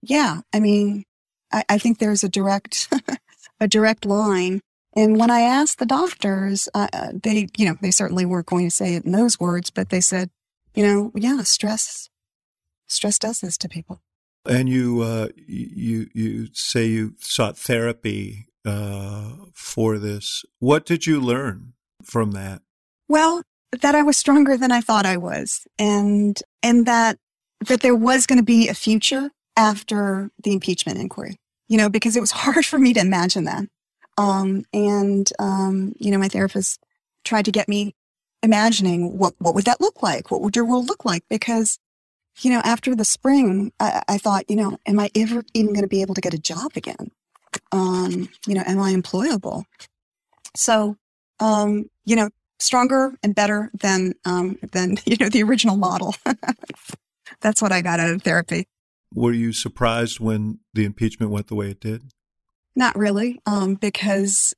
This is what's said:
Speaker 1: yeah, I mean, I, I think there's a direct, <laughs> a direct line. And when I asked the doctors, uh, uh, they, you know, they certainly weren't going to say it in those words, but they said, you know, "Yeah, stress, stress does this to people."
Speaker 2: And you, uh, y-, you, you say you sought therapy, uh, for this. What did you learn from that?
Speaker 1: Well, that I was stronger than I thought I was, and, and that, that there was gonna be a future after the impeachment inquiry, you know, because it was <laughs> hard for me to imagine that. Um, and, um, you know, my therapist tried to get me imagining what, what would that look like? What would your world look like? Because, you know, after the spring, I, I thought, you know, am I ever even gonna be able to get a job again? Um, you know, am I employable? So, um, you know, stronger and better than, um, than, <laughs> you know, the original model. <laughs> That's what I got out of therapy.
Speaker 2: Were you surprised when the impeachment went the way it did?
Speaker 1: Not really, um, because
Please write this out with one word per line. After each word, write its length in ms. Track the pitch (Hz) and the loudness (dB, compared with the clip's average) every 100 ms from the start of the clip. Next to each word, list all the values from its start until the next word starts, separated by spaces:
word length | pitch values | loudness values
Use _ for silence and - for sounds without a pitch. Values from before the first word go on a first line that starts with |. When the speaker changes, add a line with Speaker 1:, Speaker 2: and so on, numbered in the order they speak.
Speaker 1:
yeah, 400 | - 294 233 160 - | -2 0 0 -2 -4
I 60 | 214 | 0
mean, 460 | 208 208 202 208 - _ _ _ - | 2 2 0 -4 -10 _ _ _ -6
I, 120 | 214 - | -4 0
I 80 | 208 | 0
think 220 | 233 226 | 2 0
there's 240 | 214 202 | 0 0
a 60 | 190 | -2
direct, 640 | 196 196 196 - - - 277 - 269 _ | 0 0 -2 -2 -6 -2 -4 -4 -10 _
<laughs> 320 | _ - - | _ -20 -4
a 80 | 208 | 0
direct 380 | 214 220 220 202 | 2 2 0 -2
line. 560 | 202 214 190 180 190 _ _ _ 214 | 0 2 0 0 -4 _ _ _ 2
And 220 | 220 220 | 4 4
when 120 | 233 | 4
I 100 | 240 | 4
asked 380 | 240 269 302 - | 4 2 0 -2
the 60 | 240 | -2
doctors, 840 | 277 359 - 202 196 196 196 - | 0 -2 -2 -2 -2 -2 -4 -4
uh, 140 | 208 202 | -2 -4
uh, 200 | - - | -4 -8
they, 340 | 190 220 214 190 - | -6 -2 0 -2 0
you 80 | 190 | 0
know, 100 | 170 | 0
they 100 | 190 | 0
certainly 340 | - 190 180 180 | 0 0 -2 0
weren't 200 | 180 170 | -2 0
going 200 | 180 175 | 0 0
to 100 | - | -2
say 200 | 185 175 | -2 -2
it 100 | - | 0
in 60 | |
those 280 | 202 240 - | 2 2 0
words, 300 | 175 175 - | -2 -2 -6
but 200 | 190 190 | -6 -4
they 120 | 185 | 0
said, 280 | - 185 180 _ _ _ _ 208 | 0 -2 -6 _ _ _ _ 2
you 100 | 208 | 4
know, 260 | 202 220 208 | 4 0 -2
"Yeah, 260 | 240 277 | 0 0
stress, 680 | 196 - 208 220 - - - _ _ _ _ _ _ _ - | 0 0 -2 -4 -6 -10 -18 _ _ _ _ _ _ _ -8
stress 300 | - 208 - | -4 -2 -2
does 220 | 220 - | -4 -6
this 160 | 180 - | -8 -8
to 100 | 175 | -8
people." 320 | 170 - 185 _ _ _ _ - | -12 -14 -20 _ _ _ _ -2
Speaker 2:
And 220 | 123 131 | 0 2
you, 340 | 127 123 120 | 2 2 0
uh, 260 | 113 113 107 - | -2 -2 -6 -8
y-, 340 | - 120 - - | -12 -10 -8 -6
you, 320 | 117 113 - | -4 -4 -6
you 340 | 113 110 110 113 | -4 -4 -4 -8
say 320 | - - 123 113 | -8 -4 0 0
you 300 | 113 110 - | 0 -4 -8
sought 380 | - - 104 - | -8 -2 -2 -4
therapy, 880 | - 120 117 - 110 101 101 104 - _ 107 | -4 -2 -2 -4 -6 -6 -10 -14 -20 _ -8
uh, 640 | 101 101 101 98 104 104 156 180 | -6 -6 -8 -10 -12 -12 -16 -20
for 440 | - - - 110 107 | -18 -10 -2 0 0
this. 440 | 104 104 - - - - | -6 -8 -8 -10 -12 -4
What 260 | 123 151 - | 2 2 2
did 200 | 170 165 | -2 0
you 140 | 147 | 0
learn 540 | 123 123 135 95 - _ _ _ | 2 -2 -4 -8 -16 _ _ _
from 280 | - 117 107 | -6 -2 -2
that? 300 | 98 95 95 _ _ _ _ - | -4 -10 -14 _ _ _ _ 0
Speaker 1:
Well, 360 | 302 320 339 - _ - 247 | 4 4 0 -8 _ -14 -2
that 140 | 285 294 | 2 4
I 80 | |
was 140 | 294 277 | 4 2
stronger 400 | 285 285 277 254 | 4 6 6 4
than 140 | 254 | 2
I 100 | 240 | 2
thought 240 | 226 214 190 | 2 2 2
I 120 | 175 | -2
was, 500 | 175 73 - - - - | -4 -6 -6 -8 -10 -2
and, 600 | 208 202 202 208 208 202 - - | 2 2 2 2 2 -2 -10 -2
and 240 | 240 240 233 | 4 4 6
that, 320 | 233 226 190 _ _ _ - 220 | 4 2 0 _ _ _ -12 0
that 140 | 247 | 2
there 140 | 254 240 | 4 4
was 300 | 233 262 - | 4 2 4
gonna 180 | 254 | 4
be 240 | 226 233 226 | 6 6 4
a 60 | |
future 580 | 202 214 214 - 269 285 _ _ 226 | 0 0 2 2 -2 -4 _ _ 2
after 760 | 214 208 - 208 202 190 196 - | 2 2 -4 -2 0 -2 -6 -4
the 100 | 202 | 0
impeachment 460 | 196 - 175 - 190 | 0 0 -4 -4 -6
inquiry, 400 | 190 - - - _ _ - | -8 -10 -14 -14 _ _ 0
you 100 | 214 | 2
know, 120 | 208 | 2
because 260 | 220 233 233 | 2 0 0
it 60 | |
was 100 | 202 | -2
<laughs> 120 | - | -2
hard 220 | 277 330 - | 0 2 2
for 140 | 285 | 4
me 140 | 247 | 4
to 60 | 226 | 4
imagine 460 | 185 180 180 196 156 | 2 2 0 -2 -4
that. 200 | - 202 _ _ _ _ - | -6 -8 _ _ _ _ 0
Um, 480 | 202 190 196 196 - | 0 2 0 -2 -4
and, 560 | 208 208 202 202 196 196 - | 0 0 2 2 2 0 -2
um, 540 | 196 190 190 190 196 - | -2 0 0 -2 -4 -4
you 140 | 208 | -2
know, 80 | 196 | 0
my 80 | 196 | 0
therapist 520 | - 196 196 185 - _ _ _ _ | -2 -2 -2 -6 -8 _ _ _ _
tried 220 | - 220 208 | -2 0 0
to 60 | |
get 160 | 208 202 | -2 -2
me 280 | 208 208 _ _ _ _ - | -4 -4 _ _ _ _ -2
imagining 760 | 220 208 226 214 185 175 175 190 | 2 4 4 2 2 0 -2 0
what, 160 | 185 - | -2 0
what 160 | 170 202 | 0 2
would 100 | 240 | 0
that 160 | - | 2
look 220 | 403 - | 0 0
like? 260 | 196 123 - | -2 -2 -4
What 120 | - | -4
would 140 | 202 233 | -2 0
your 100 | 233 | 2
world 220 | 247 247 | 0 0
look 160 | 415 | -4
like? 200 | 226 175 - | -4 -4 -4
Because, 500 | 220 - 226 214 - _ _ _ _ _ - | -4 -2 0 -2 -4 _ _ _ _ _ -4
you 100 | 254 | 0
know, 100 | 247 | 2
after 320 | - 233 262 226 | 2 0 0 0
the 100 | 202 | 0
spring, 680 | - 269 277 220 190 208 - | 0 4 4 4 2 -4 -2
I, 240 | 214 - - | -2 -2 -2
I 100 | 202 | -2
thought, 320 | 214 196 - | 0 0 0
you 60 | 214 | 0
know, 220 | 202 - - | 0 -4 0
am 140 | 208 | 0
I 100 | 208 214 | 2 0
ever 280 | 220 240 - | 0 -2 -4
even 200 | 226 214 | 0 0
gonna 140 | 208 190 | 0 0
be 140 | 190 | 0
able 120 | 190 | -2
to 80 | 185 | -4
get 120 | 180 | -4
a 60 | 156 | -4
job 340 | - 165 285 - | -6 -6 -8 -8
again? 340 | - - - _ _ _ - - - | -12 -14 -14 _ _ _ -14 -14 -4
Um, 580 | 190 185 185 180 180 185 _ 208 | 0 0 0 -2 -4 -8 _ -4
you 80 | |
know, 100 | 190 180 | -4 0
am 140 | 196 | 0
I 140 | 196 | 2
employable? 720 | 185 - 190 294 208 - - - _ - _ _ _ _ _ - - | 0 -2 -2 -2 -2 -4 -10 -12 _ -20 _ _ _ _ _ -16 -4
So, 420 | - 220 208 208 _ _ _ - | 0 2 0 -6 _ _ _ -2
um, 500 | 220 214 208 208 208 _ 202 | 0 2 0 -2 -6 _ 0
you 100 | 226 | 0
know, 140 | 208 _ _ - | 0 _ _ -6
stronger 580 | - 247 254 269 269 254 | 0 2 2 2 0 -2
and 120 | 208 208 | -2 2
better 360 | 208 208 220 | 2 0 -4
than, 400 | 208 202 190 185 - 180 | -4 0 0 0 -4 -4
um, 320 | 180 185 - 196 | -2 -2 -6 -6
than, 260 | 185 185 202 | -2 -2 -2
<laughs> 40 | - | 0
you 120 | 233 | 0
know, 100 | 214 | 2
the 140 | 220 | 2
original 340 | 214 254 226 196 | 4 2 2 2
model. 380 | 180 185 196 - - 240 - - - - | 0 -2 -4 -6 -4 -4 -4 -8 -12 -20
<laughs> 640 | - - _ _ - - | -18 -20 _ _ -20 -4
That's 200 | 214 - | -2 0
what 100 | 208 | 0
I 100 | 180 | 0
got 180 | 175 170 | 0 0
out 120 | 170 | 0
of 100 | 180 | 0
therapy. 460 | 175 170 - 170 - _ _ _ _ | 0 0 -2 -6 -8 _ _ _ _
Speaker 2:
Were 200 | 117 120 | -2 0
you 200 | 117 117 | 0 -2
surprised 640 | 110 107 - 117 117 117 - | -4 -8 -2 0 0 -2 -2
when 400 | 110 107 107 - _ | -2 -2 -4 -8 _
the 120 | 107 104 | -2 -2
impeachment 460 | - 113 - 107 | 0 -4 -2 -4
went 160 | 104 - | -4 -4
the 80 | 104 | -6
way 140 | 101 | -6
it 80 | 98 | -8
did? 240 | 110 113 131 _ _ _ _ _ _ 254 | -8 -10 -12 _ _ _ _ _ _ 0
Speaker 1:
Not 200 | 247 202 | 0 0
really, 440 | 208 202 240 247 214 | 0 0 -2 -4 -2
um, 300 | 208 190 196 | 0 0 -2
because 800 | 208 - 202 196 202 - - | -4 -4 -2 0 0 0 -2